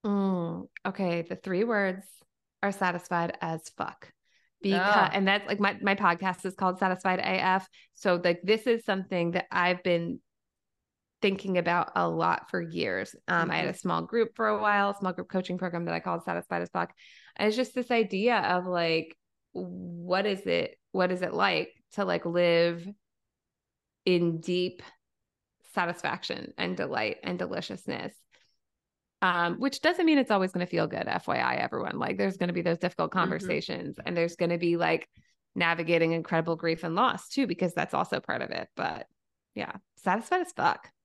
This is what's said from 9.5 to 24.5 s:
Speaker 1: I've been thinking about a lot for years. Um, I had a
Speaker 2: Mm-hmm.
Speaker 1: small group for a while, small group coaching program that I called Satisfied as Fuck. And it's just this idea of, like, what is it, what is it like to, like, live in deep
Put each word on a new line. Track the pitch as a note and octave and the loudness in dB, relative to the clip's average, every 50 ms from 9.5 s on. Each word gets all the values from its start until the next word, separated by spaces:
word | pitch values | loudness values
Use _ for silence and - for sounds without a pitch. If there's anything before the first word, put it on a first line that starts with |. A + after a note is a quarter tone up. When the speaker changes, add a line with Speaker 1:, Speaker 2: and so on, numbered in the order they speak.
Speaker 1:
I've | - F#3 F3 F3+ F3+ F3+ - | 0 2 2 2 2 2 2
been | F#3 F3 E3+ E3+ E3+ - - _ _ _ _ _ _ _ _ _ _ _ _ _ _ _ _ _ _ _ _ | 2 2 2 2 -2 -6 -8 _ _ _ _ _ _ _ _ _ _ _ _ _ _ _ _ _ _ _ _
thinking | - G3+ G3 F#3+ - G3 F#3 F3+ | 0 0 0 0 -4 0 0 0
about | E3+ F3 F3 F3 - - - | 2 2 2 2 0 0 0
a | F3+ F3+ E3+ | 0 0 2
lot | E3 E3 E3 E3+ E3+ - - - | 2 2 2 2 2 0 -2 -6
for | - F3+ | -6 -6
years. | E3+ E3 D#3+ F3 E3 G#2 F2+ F#2+ G2 - - - _ - | -6 -4 -4 -4 -2 -2 -2 -4 -4 -6 -10 -18 _ -2
Um, | F3 E3+ E3 E3+ | 0 0 0 0
I | D#3+ D#3+ | 0 -2
had | D#3+ | -2
a | D3 | -2
Speaker 2:
Mm-hmm. | F3 - | -4 -4
Speaker 1:
small | - F#3 E3 E3 | -2 -2 -2 -2
group | E3 - - A#3 A3+ A#3 _ | -2 -2 0 0 0 0 _
for | - A3+ G#3+ | -2 0 0
a | G#3+ G#3 | 0 0
while, | G#3+ G#3 G#3 G3+ G3+ G3+ G3 | 2 2 2 2 2 0 0
small | G3 G3 F#3 F3+ | -2 -4 -4 -4
group | - F3+ _ | -4 -10 _
coaching | - F#3+ F#3 - F3+ F#3 | -4 -4 -2 -2 -4 -4
program | F#3 F3 E3+ E3+ E3+ | -4 -4 -4 -4 -4
that | E3+ E3+ | -4 -4
I | - | -4
called | - F#3 F3 E3+ E3 | -2 -4 -4 -4 -4
Satisfied | - E3+ E3+ F3 _ F3+ F3 F3 | -4 -6 -6 -4 _ -4 -4 -4
as | F3 | -4
Fuck. | _ F3 E3+ - - _ - - - - - - _ | _ -4 -4 -4 -8 _ -20 -20 -20 -20 -20 -20 _
And | - G3+ G#3+ | 0 0 0
it's | G#3+ A#3+ | 2 0
just | B3+ B3+ - | -2 -2 -2
this | B3+ A#3+ - | -6 -2 0
idea | B3 A#3 A3 F#3+ - F#3+ G#3 A#3+ A#3+ G#3 | 2 2 2 2 0 0 2 2 2 2
of, | - - F3+ F3+ F3+ | 2 2 0 0 0
like, | F#3 F3+ F3 E3+ E3 D#3+ D#3+ D#3+ D#3+ - _ _ _ _ _ _ _ | -2 -2 0 2 2 2 0 -2 -4 -14 _ _ _ _ _ _ _
what | _ F#3 F#3 F3+ F3+ F#3+ F#3 F3 F3 E3+ E3+ F3+ F3+ F#3+ G3+ | _ -8 -8 -8 -8 -10 -10 -10 -10 -10 -4 -2 0 0 2
is | G#3 G3 F#3+ G3 F#3+ | 0 -2 -2 -2 0
it, | E3+ E3+ D#3+ - - _ _ _ _ | 0 0 0 -2 -6 _ _ _ _
what | F#3+ F3+ F3+ | 0 0 2
is | F3+ F3+ | 0 -2
it | F3+ F3 | -2 -4
like | - E3+ G3 G3 F3+ D#3 C#3 - _ _ _ _ | 0 0 2 2 2 0 -2 -4 _ _ _ _
to, | - - G3+ | -4 -4 0
like, | F#3 F3 E3+ - | 0 0 -2 -2
live | F3 E3+ F3 F3 E3+ E3+ E3+ E3+ E3+ E3+ E3+ E3+ F#3+ G#3 _ _ _ _ _ _ _ _ _ _ _ _ _ _ _ _ _ _ _ _ _ _ | 0 2 4 4 6 6 6 4 4 2 -2 -8 -14 -14 _ _ _ _ _ _ _ _ _ _ _ _ _ _ _ _ _ _ _ _ _ _
in | F#3 F#3 F3 E3+ E3+ E3+ D#3+ | 4 4 6 4 2 2 0
deep | E3 - | -2 -2